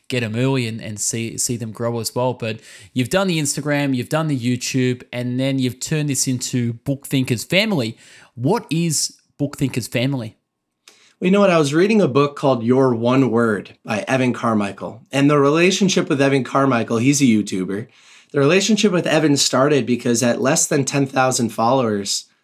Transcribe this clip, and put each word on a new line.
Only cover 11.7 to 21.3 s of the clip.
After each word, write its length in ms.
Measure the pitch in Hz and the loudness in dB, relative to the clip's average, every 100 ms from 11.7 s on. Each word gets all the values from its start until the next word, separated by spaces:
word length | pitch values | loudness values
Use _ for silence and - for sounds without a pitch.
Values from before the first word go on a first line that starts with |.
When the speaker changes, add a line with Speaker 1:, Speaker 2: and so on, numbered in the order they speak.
Speaker 2:
reading 280 | 156 202 220 | 2 4 4
a 60 | 165 | 4
book 260 | 127 143 143 | 2 0 0
called 260 | 147 120 | 0 2
Your 320 | 113 127 135 | 2 4 4
One 380 | 113 117 131 127 | 2 2 2 2
Word 460 | 113 117 98 95 - - | 2 2 0 -4 -14 -6
by 180 | 107 - | -6 -2
Evan 260 | 131 127 | 0 0
Carmichael. 680 | 110 120 110 101 - 90 107 - | 0 0 0 -2 -6 -12 -14 -6
And 160 | 135 143 | 0 4
the 120 | 147 | 4
relationship 680 | 139 160 175 202 196 185 - | 4 4 2 2 2 0 0
with 120 | 143 | 2
Evan 220 | 139 135 | 2 2
Carmichael, 540 | 123 139 135 120 104 117 | 0 0 2 0 0 0
he's 240 | 127 143 | 2 4
a 40 | 135 | 4
YouTuber. 600 | 107 101 98 92 98 - _ _ - _ | 4 0 -4 -4 -6 -10 _ _ -20 _
The 80 | 147 | 0
relationship 520 | 139 185 202 208 208 | 2 2 2 2 2
with 160 | 175 147 | 0 0
Evan 300 | 156 151 139 | 2 2 2
started 480 | - 127 143 143 113 | 2 2 2 2 0
because 360 | 120 123 117 | -2 0 0
at 200 | 120 117 | 0 0
less 260 | 123 160 - | 0 0 0
than 160 | 151 | 0
ten 240 | 139 143 139 | 0 -2 0
thousand 420 | 135 131 | 0 0